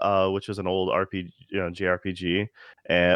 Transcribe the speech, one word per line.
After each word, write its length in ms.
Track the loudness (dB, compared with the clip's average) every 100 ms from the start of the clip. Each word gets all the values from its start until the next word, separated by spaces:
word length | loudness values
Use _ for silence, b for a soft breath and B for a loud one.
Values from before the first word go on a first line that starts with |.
uh, 280 | 0 2 2
which 180 | 0 -4
was 120 | -6
an 80 | -2
old 220 | 0 0
R 160 | 0 -2
P 180 | -4
G, 100 | -8 -14 _
you 100 | -4
know, 100 | -4
J 180 | -2 -2
R 100 | 0
P 160 | -2
G, 340 | -4 -2 -2 -2 b b b 0
eh, 260 | 2 4